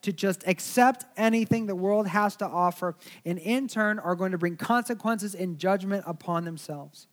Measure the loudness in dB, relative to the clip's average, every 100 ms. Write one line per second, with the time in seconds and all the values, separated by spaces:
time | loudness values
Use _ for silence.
0 | -4 -2 -2 0 0 -2 0 4 4 4
1 | -6 0 2 4 2 0 0 0 2 2
2 | 4 2 2 0 -4 2 2 2 -4 -6
3 | -16 -12 -6 -4 0 0 0 0 0 0
4 | 0 0 0 0 -2 -2 0 0 0 -4
5 | -2 -2 -4 -4 -6 -2 0 0 0 -4
6 | -4 -8 -4 -4 -4 -10 -10 -12 -12 -20
7 | -20